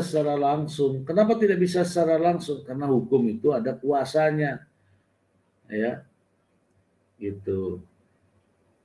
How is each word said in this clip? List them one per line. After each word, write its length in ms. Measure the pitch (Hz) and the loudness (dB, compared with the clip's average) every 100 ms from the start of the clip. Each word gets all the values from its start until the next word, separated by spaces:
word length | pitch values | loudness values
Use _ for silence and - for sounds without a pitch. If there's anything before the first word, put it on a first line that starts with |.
secara 300 | - 151 147 | 2 0 0
langsung. 720 | 143 143 151 151 147 135 131 131 | 2 2 0 -2 0 0 -2 -2
Kenapa 320 | 175 214 226 | 2 2 4
tidak 240 | 208 175 | 2 2
bisa 240 | 180 180 175 | 2 2 0
secara 320 | 175 165 160 | 2 2 2
langsung? 480 | 170 175 - 135 - | 2 0 -4 -8 -8
Karena 240 | 131 143 | -4 2
hukum 320 | 127 - 131 117 | 2 2 2 2
itu 240 | 107 147 | 0 0
ada 180 | 127 127 123 | 0 -2 -4
kuasanya. 880 | 135 139 127 156 156 151 143 127 - _ _ _ _ _ _ _ _ _ - | 0 0 0 2 2 2 -2 -6 -14 _ _ _ _ _ _ _ _ _ -8
Ya. 320 | 107 117 - - _ _ _ _ _ _ _ _ _ _ - | -4 -4 -4 -12 _ _ _ _ _ _ _ _ _ _ -12
Gitu. 640 | 101 98 95 95 92 87 - _ _ _ _ _ _ _ _ _ | -10 -8 -4 -4 -4 -8 -12 _ _ _ _ _ _ _ _ _